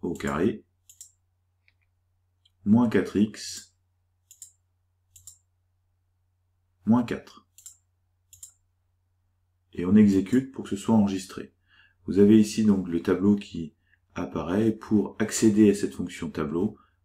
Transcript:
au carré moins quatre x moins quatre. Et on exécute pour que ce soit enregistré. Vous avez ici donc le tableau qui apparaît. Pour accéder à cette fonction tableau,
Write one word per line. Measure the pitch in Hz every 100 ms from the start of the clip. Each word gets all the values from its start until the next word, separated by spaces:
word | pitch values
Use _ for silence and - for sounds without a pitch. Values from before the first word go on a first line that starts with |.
au | 90
carré | 82 71 71 95 - - _ _ - - _ _ _ _ _ _ _ _ _ _ _ _ _ _ _ 101
moins | 113 117
quatre | 104 90 92
x | 107 - - - - _ _ _ _ _ _ - - _ _ _ _ _ _ _ - _ _ _ _ _ _ _ _ _ _ _ _ _ _ _ 101
moins | 120
quatre. | 117 - - - _ _ - _ _ _ _ _ _ - - _ _ _ _ _ _ _ _ _ _ _ _
Et | - 87
on | 104
exécute | 104 95 98 123 135
pour | - 104
que |
ce | 101
soit | - 113
enregistré. | 101 95 - - - _ _ _ _ _ -
Vous | 90
avez | 101 110
ici | 107 - 107
donc | 95 90
le | 85
tableau | 98 90 101 101
qui | - 87 80 _ _ _ _ -
apparaît. | 87 87 78 95 113
Pour | 107 - 107 98 -
accéder | 107 - 113 104 107
à |
cette | 101 92
fonction | - 87 - 80
tableau, | - 76 82 107 - _ _